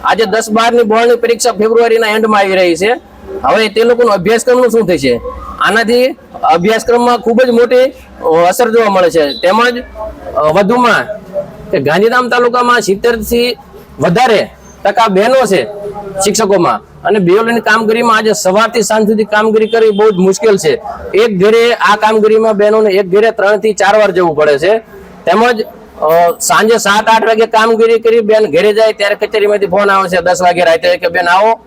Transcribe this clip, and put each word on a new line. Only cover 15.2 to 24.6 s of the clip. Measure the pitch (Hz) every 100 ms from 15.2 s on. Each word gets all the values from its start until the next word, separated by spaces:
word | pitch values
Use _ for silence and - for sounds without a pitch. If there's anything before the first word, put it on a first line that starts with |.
| 226 262 226
છે | 185 110 - - - 196 190 202
શિક્ષકોમાં | 202 208 196 147 107 - -
અને | - 208
બી | 175
એલ | 202
ઓની | 226 233
કામગીરીમાં | 220 220 214 226 233 220
આજે | 220
સવારથી | 185 185 196 226 226
સાંજ | 202 220 214
સુધી | 220
કામગીરી | 208 208 220 214 220
કરવી | 226 220
બહુ | 202 220
જ | 185
મુશ્કેલ | 190 190 220 196
છે. | 160 120 - - -
એક | 185 233 185
ઘરે | 202 226 233
આ | 220 180 208
કામગીરીમાં | 214 220 214 220 220 202
બહેનોને | 208 220 220
એક | 190 190
ઘરે | 196 220
ત્રણ | - 190 208
થી | 220
ચાર | 190 190 214
વાર | 202
જવું | 180 175 147
પડે | 151
છે. | 139